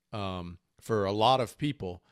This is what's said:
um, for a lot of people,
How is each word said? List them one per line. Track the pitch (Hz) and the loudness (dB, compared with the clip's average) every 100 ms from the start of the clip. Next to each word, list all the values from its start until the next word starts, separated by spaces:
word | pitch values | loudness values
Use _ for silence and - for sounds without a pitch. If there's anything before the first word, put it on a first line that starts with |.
| _ | _
um, | 110 98 92 87 90 _ _ | -8 -6 -6 -10 -14 _ _
for | - 110 98 | -2 0 0
a | |
lot | 104 110 131 | 4 4 4
of | 117 - | 2 -4
people, | 147 135 92 87 _ | -6 -6 -8 -12 _